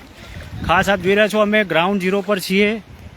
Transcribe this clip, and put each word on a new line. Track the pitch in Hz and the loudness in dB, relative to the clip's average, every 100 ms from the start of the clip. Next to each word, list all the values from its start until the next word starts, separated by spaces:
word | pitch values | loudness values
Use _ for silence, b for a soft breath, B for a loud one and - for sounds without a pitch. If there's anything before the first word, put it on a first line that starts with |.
| - - B B B - 156 | -18 -20 B B B -6 0
ખાસ | 175 190 | 2 2
આપ | 196 | 0
જોઈ | 180 202 | 2 2
રહ્યા | 214 | 2
છો, | 214 | 2
અમે | 208 214 | 2 2
ગ્રાઉન્ડ | 196 160 180 202 | 2 2 2 0
ઝીરો | 180 202 | 0 -2
પર | 196 196 | 0 -4
છીએ | - 190 208 220 - - - | 0 0 0 -2 -10 -20 -20